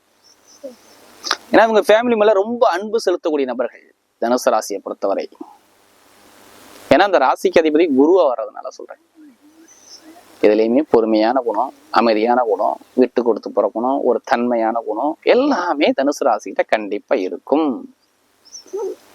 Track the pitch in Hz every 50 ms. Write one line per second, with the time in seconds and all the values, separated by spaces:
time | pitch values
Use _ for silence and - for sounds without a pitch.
0 | _ _ _ _ _ _ _ _ _ _ - _ - 262 240 _ _ _ _ _
1 | _ - - - - - - - - - - 180 220 226 220 208 180 - 208 220
2 | 240 247 233 214 208 214 214 190 202 226 240 233 240 220 170 180 208 220 208 226
3 | - 190 175 170 - 170 151 143 135 127 120 123 120 117 - - _ _ _ _
4 | _ _ _ _ 113 117 123 123 - 127 117 110 - - 101 95 - - 95 -
5 | - 98 95 87 76 - _ - - - - _ _ _ _ _ _ _ _ _
6 | _ _ _ _ _ _ _ - - - - - - - - - - - 131 147
7 | 196 202 180 147 131 135 165 - - 190 180 180 160 156 151 151 180 165 135 127
8 | 143 160 185 190 170 139 120 113 110 104 - - - - - - - - - -
9 | _ _ _ 320 302 294 240 _ 285 302 311 320 330 - _ _ _ - - -
10 | - - 330 339 - - - - - 104 107 110 110 113 120 139 156 - - 117
11 | 107 110 113 107 107 113 127 135 123 117 104 107 123 139 - - _ _ - -
12 | 117 120 110 104 107 120 120 127 127 113 98 92 107 127 - - - _ _ 127
13 | 127 123 - 123 117 120 107 104 - 101 - 104 104 104 - 113 120 127 135 143
14 | - 127 117 110 - - 131 120 120 123 123 117 113 110 117 117 113 107 107 110
15 | 131 151 160 - - - 185 240 277 302 262 185 175 170 156 143 - 277 262 -
16 | 135 285 - - 151 131 110 107 - 98 - - 180 - - 113 110 98 104 101
17 | - - 147 117 92 90 87 - - - 139 156 160 143 117 92 - - _ _
18 | _ _ _ _ _ _ _ _ _ _ - - - _ - 403 440 381 - -
19 | _ _ _